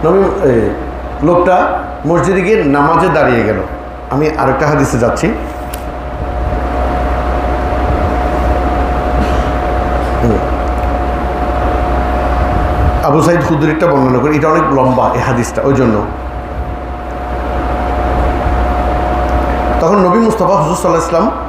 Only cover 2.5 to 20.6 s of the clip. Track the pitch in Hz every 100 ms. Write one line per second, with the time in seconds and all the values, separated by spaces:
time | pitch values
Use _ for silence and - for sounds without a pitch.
2.5 | 214 147 143 147 165 185 151 131 120 107
3.5 | 98 92 - - - - 139 151 - 131
4.5 | 123 151 147 135 123 113 - 170 - -
5.5 | - - - - - - - - - -
6.5 | - - - - - - - - - -
7.5 | - - - - - - - - - -
8.5 | - - - - - - - - - -
9.5 | - - - - - - - 120 101 -
10.5 | - - - - - - - - - -
11.5 | - - - - - - - - - -
12.5 | - - - - - 151 147 156 170 135
13.5 | 151 147 156 175 143 131 123 135 151 156
14.5 | 160 151 139 127 123 107 120 - 120 113
15.5 | - 139 135 123 104 104 - - - -
16.5 | - - - - - - - - 64 65
17.5 | - 64 64 62 62 - - - - -
18.5 | - - - - - - - - - -
19.5 | - - - 165 202 180 202 226 220 175
20.5 | 196